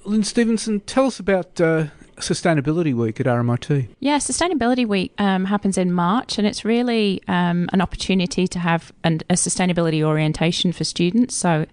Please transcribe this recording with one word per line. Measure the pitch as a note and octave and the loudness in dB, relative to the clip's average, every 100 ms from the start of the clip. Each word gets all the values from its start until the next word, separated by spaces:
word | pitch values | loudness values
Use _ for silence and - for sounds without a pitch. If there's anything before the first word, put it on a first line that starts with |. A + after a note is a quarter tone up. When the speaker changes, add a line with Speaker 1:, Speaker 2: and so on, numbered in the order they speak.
Speaker 1:
Lynn | G3 G#3+ | -4 -2
Stevenson, | G3+ A#3+ A3+ A3+ A3 G#3 | 0 2 2 0 -2 -4
tell | - C4 C4+ | -2 0 0
us | - | 0
about, | F#3+ F#3+ E3+ - | 0 0 -2 0
uh, | E3 D#3+ D3 - - - | 2 2 -2 -8 -20 -10
Sustainability | - - F3 D#3 C3+ D#3+ D#3+ | -6 -2 0 2 0 0 0
Week | A#2 A2+ A2+ | 0 -2 0
at | C3 | 0
R | A#2+ | 0
M | A#2+ | 0
I | A#2+ | -2
T. | - C#3+ A#2+ - | 0 -2 -2 -4
Speaker 2:
Yeah, | C#4+ D4 | -2 0
Sustainability | - - E4+ D4+ A#3 B3+ A#3 | -2 -2 0 0 0 0 0
Week, | G3 - - | 0 -2 0
um, | G3+ F#3 F#3 | 0 2 0
happens | G3+ G3 F#3+ | 0 0 0
in | F3+ | 0
March, | F3 F3 A#3 - - | 2 2 0 -2 -2
and | G#3 | -2
it's | - | -2
really, | G#3 A#3 B3 A3+ G#3 F#3 - | 0 0 0 0 0 -2 -2
um, | F3+ F3 F3 F3 | 0 2 0 0
an | F#3+ | 0
opportunity | F3 - - F#3+ F3+ - F#3 | 0 -2 -2 0 0 0 -2
to | F3+ | -2
have | F3 E3 - - | 0 -2 -4 -4
an, | E3 D#3+ - | -2 -2 0
a | |
sustainability | F3 F3 - F3+ E3+ E3 D#3 | 0 0 0 0 2 0 2
orientation | D#3 D#3 D3+ D3+ E3 - F3+ | 2 2 0 0 0 0 -2
for | - | -2
students. | D#3 - F3 A3 B3 - | -4 0 0 2 0 0
So | F3 D#3 D#3+ | 0 0 -2